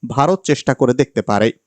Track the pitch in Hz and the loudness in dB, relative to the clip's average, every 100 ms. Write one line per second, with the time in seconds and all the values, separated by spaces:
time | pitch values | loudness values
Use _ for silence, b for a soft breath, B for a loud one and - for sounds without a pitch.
0 | 120 113 143 190 - 147 - 135 131 127 | -8 0 0 0 0 -2 0 0 0 2
1 | 143 - 104 104 110 - | 0 -2 -2 0 0 -2